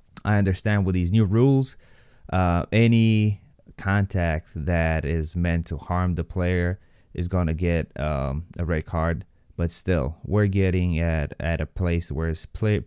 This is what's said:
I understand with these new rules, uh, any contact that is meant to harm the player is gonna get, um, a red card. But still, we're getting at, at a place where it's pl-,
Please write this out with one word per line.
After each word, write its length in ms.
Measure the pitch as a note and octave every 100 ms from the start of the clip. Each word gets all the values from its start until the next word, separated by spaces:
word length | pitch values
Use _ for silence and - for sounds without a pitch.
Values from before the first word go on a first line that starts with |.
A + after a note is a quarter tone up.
| _ -
I 120 | - G#2
understand 460 | F#2+ F#2 A2 G#2
with 100 | F#2+
these 180 | F#2 F2
new 120 | A2
rules, 520 | G2+ A2 C3+ C3+ C3+ - - - - - -
uh, 340 | F#2 F2+ F2 -
any 680 | A2 A#2 A#2 A2+ A2 G#2+ G2+ - _ - -
contact 720 | F#2+ G2+ G2 F#2+ E2+ D#2+ -
that 500 | - D2 E2+ D#2+ D#2+
is 320 | C#2 E2 D#2 F2
meant 300 | E2+ E2+ D#2+
to 100 | D2
harm 400 | - F2+ F2+ E2+
the 80 |
player 560 | E2 F#2+ F2 F2+ F2 F#2 - _ _
is 160 | - F2
gonna 260 | F#2 E2
get, 380 | D#2+ F2 E2+ - -
um, 460 | D2+ C#2+ C#2 C#2+ E2+ -
a 60 |
red 220 | E2+ D#2+ -
card. 380 | E2+ D#2+ E2+ - _ _ -
But 140 | E2+
still, 460 | - - F2 C2 E2
we're 240 | - G2+ G#2
getting 500 | G2 F#2+ F2+ F2+ E2
at, 360 | E2+ D#2+ D2 -
at 220 | D#2+ E2
a 60 | D#2+
place 440 | - F2+ E2+ -
where 180 | D2+ E2
it's 180 | D#2+ -
pl-, 360 | - G#2+ G#2